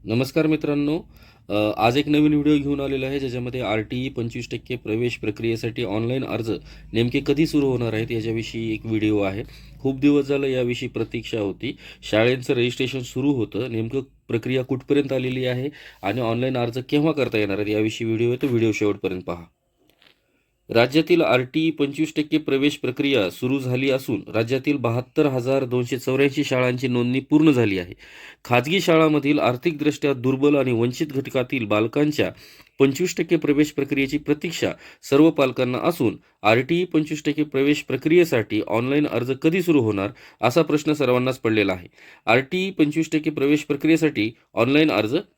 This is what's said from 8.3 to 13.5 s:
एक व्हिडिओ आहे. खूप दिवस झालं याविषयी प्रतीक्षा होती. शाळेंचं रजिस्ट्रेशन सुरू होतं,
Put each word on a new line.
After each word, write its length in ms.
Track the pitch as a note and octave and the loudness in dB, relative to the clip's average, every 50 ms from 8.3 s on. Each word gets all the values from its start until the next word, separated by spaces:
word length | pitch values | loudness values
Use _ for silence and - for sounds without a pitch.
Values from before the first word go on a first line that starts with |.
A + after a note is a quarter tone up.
| A2+ A2+ A2 A2 - A#2 A2+ A2 A2 | -4 -4 -6 -6 -8 -6 -4 -4 -6
एक 120 | A2 - | -6 -4
व्हिडिओ 340 | A2+ A2 G#2+ G#2+ G#2+ G#2+ G#2 | -4 -2 0 2 2 2 2
आहे. 240 | G2+ F#2+ F#2+ G#2 B2+ - - - - - - - | 0 -2 -4 -6 -10 -12 -16 -20 -20 -20 -20 -6
खूप 200 | - C3+ C3+ C3 | -4 -4 -2 2
दिवस 260 | C3+ C#3+ C#3+ D3 C#3 | 4 4 4 4 2
झालं 220 | C#3 C#3+ C#3 C#3 | 0 -2 -2 0
याविषयी 420 | C3+ C3 B2+ B2 A#2+ B2 A#2+ C3 A#2+ | -2 -2 -2 -2 -2 -4 -4 -8 -8
प्रतीक्षा 500 | - A#2+ A2+ - - A#2+ G#2+ - - A2+ | -4 -6 -6 -4 -6 -10 -8 -6 -4 -4
होती. 380 | G#2 G2 F2+ - - B2+ - - - - - _ - - | -4 -4 -4 -6 -8 -10 -10 -10 -16 -20 -20 _ -8 0
शाळेंचं 420 | - G#2+ A2+ B2 B2+ B2+ B2 - C#3+ | 2 4 4 4 2 0 0 -2 0
रजिस्ट्रेशन 460 | A#2+ A#2+ B2 A#2+ - C3+ C3 C3+ C3+ | 2 2 0 0 -2 -4 -4 -4 -8
सुरू 320 | B2 - - B2+ C3+ C#3+ | -10 -6 -6 -2 0 0
होतं, 400 | C#3+ B2+ G#2+ - | 0 0 -2 -4